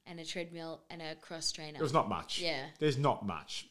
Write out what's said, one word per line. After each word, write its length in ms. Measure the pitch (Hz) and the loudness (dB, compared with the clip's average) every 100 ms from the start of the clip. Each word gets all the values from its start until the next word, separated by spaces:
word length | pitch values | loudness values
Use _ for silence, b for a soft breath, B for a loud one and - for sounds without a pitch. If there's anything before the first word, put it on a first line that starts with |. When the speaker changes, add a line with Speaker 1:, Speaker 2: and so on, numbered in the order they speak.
| - | -14
Speaker 1:
and 140 | 170 | -12
a 60 | 160 | -6
treadmill 560 | 185 170 170 165 160 - | -6 -6 -8 -10 -10 -12
and 120 | 170 | -10
a 140 | 160 160 | -8 -10
cross 360 | - 180 - | -10 -4 -2
trainer. 280 | - 156 151 | -2 -8 -2
Speaker 2:
It 20 | |
was 120 | 151 | 4
not 140 | 147 98 | 4 4
much. 300 | 87 - - | 0 -2 -2
Speaker 1:
Yeah. 260 | 175 143 147 - | 0 0 -4 2
Speaker 2:
There's 180 | 151 131 | 4 6
not 280 | 143 110 101 | 4 4 0
much. 420 | 80 - - - | -4 -6 -10 -8